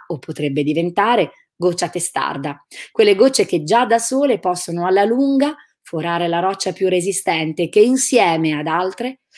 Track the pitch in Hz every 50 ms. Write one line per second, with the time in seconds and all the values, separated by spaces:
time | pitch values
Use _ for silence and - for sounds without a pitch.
0 | - - 170 131 - - - - 151 143 139 147 139 147 147 165 170 180 170 202
1 | 202 233 240 214 156 - - _ _ _ _ - 170 180 170 - 175 170 - 175
2 | - - - 135 139 143 - 139 143 147 143 - _ _ - - - - - -
3 | 220 208 202 190 269 269 269 - 196 - 185 165 151 156 220 240 254 208 226 233
4 | - - 254 269 285 277 220 - - 185 180 170 - - 170 170 175 185 185 202
5 | 202 220 240 254 277 277 277 269 285 302 302 - - _ _ _ _ - - 160
6 | 156 170 170 170 175 165 170 170 185 190 196 190 - 190 175 - 196 185 185 180
7 | 175 196 180 - - 190 165 160 160 156 156 - 170 170 - 208 220 247 262 254
8 | - - 269 233 196 170 165 160 160 156 151 147 151 160 160 175 185 190 - -
9 | 233 262 269 - _ _ _